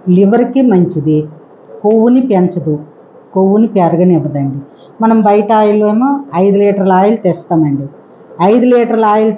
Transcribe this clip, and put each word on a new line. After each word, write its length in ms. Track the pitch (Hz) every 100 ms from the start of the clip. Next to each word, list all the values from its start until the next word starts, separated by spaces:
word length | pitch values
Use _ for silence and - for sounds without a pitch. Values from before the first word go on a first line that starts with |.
| 185
లివర్కి 540 | 180 202 233 254 269
మంచిది, 580 | 247 185 170 160 147 151 151 - - - - -
కొవ్వుని 380 | 208 220 226 254
పెంచదు, 560 | 254 196 180 175 156 151 151 - - - -
కొవ్వుని 320 | 190 190 208 226
పెరగనివ్వదండి. 920 | 196 170 165 180 165 143 139 139 135 - - - -
మనం 160 | 220 226
బయట 300 | 208 208 208
ఆయిల్ 300 | 220 214 208 208
ఏమో 320 | 214 262 277 277
ఐదు 220 | 170 196 202
లీటర్ల 340 | 202 196 190
ఆయిల్ 260 | 185 202 226
తెస్తామండి. 600 | 185 160 - 165 151 139 139 - - - - -
ఐదు 240 | 180 233 247
లీటర్ల 380 | 240 233 226
ఆయిల్ 280 | 214 214 220